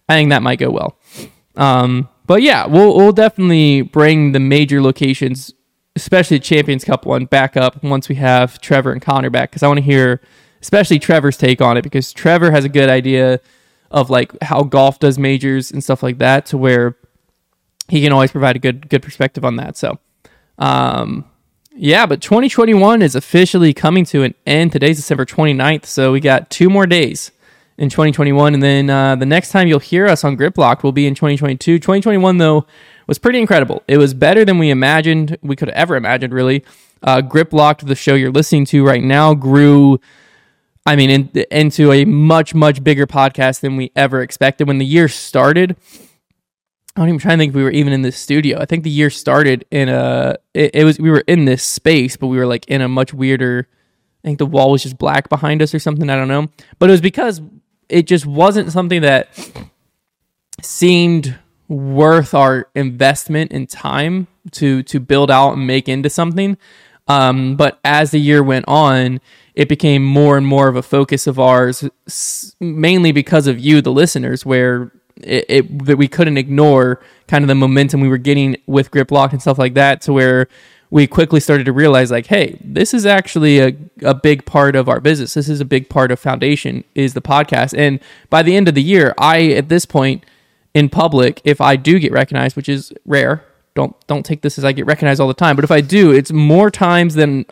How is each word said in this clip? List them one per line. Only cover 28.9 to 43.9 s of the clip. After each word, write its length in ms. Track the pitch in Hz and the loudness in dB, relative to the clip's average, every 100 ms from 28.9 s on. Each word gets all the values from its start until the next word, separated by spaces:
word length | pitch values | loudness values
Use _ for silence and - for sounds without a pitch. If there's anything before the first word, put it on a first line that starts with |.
| 135 135 131 | 0 0 0
the 100 | 135 | 0
next 260 | 160 - | -2 0
time 160 | 190 175 | 0 2
you'll 120 | 147 | 0
hear 280 | - 175 202 | 0 0 2
us 160 | 160 | 0
on 120 | 147 135 | -2 -2
Grip 220 | 147 - | -2 0
Locked 260 | 127 127 | 0 0
will 100 | 139 | -2
be 120 | 135 143 | -2 -2
in 80 | |
twenty 240 | 135 151 143 | -2 -2 -2
twenty-two. 400 | 143 131 - 170 | -4 -4 0 0
Twenty 240 | 170 196 | 0 -2
twenty-one, 380 | 220 202 185 180 | 0 0 2 2
though, 260 | 160 151 - _ _ _ - | 2 0 -2 _ _ _ -8
was 140 | - | -4
pretty 200 | 240 247 | -2 0
incredible. 440 | 220 175 127 - - | 2 0 0 -4 0
It 100 | 143 | 2
was 180 | 139 131 | 2 2
better 280 | 147 202 | 2 4
than 140 | 208 180 | 4 2
we 140 | 156 | 2
imagined, 640 | 131 135 160 160 160 151 170 | 0 0 0 0 0 -2 -6
we 120 | 143 135 | -8 -8
could 120 | 143 | -6
have 100 | - | -4
ever 180 | 170 139 | -2 -2
imagined, 380 | 110 127 127 | -2 -4 -4
really. 300 | 127 127 139 - _ _ _ | -2 0 -2 -6 _ _ _
Uh, 180 | - 131 | -2 0
Grip 320 | 135 147 165 | 0 -2 0
Locked, 320 | 156 147 147 139 | 2 2 0 -4
the 80 | |
show 220 | 135 - 139 | -4 0 0
you're 160 | 131 | 0
listening 340 | 135 156 151 143 | 0 0 0 2
to 160 | 143 | 2
right 200 | 139 127 | 4 2
now, 300 | 131 139 156 | 2 2 2
grew, 640 | 151 131 139 143 143 139 131 _ _ _ _ _ _ _ _ - | 2 2 4 6 6 6 4 _ _ _ _ _ _ _ _ -2
I 100 | 143 | 2
mean, 140 | 135 | 2
in-, 360 | 135 135 131 - | 2 0 -4 -2
into 400 | 151 151 - 147 | 0 0 2 4
a 140 | 139 139 | 4 4
much, 500 | 147 156 160 156 160 | 2 4 2 0 0
much 300 | 151 139 139 | 0 0 0
bigger 200 | 139 139 | 0 0
podcast 540 | 143 135 135 131 131 | 0 0 0 -4 -2
than 160 | 143 135 | -6 -6
we 160 | 127 | -6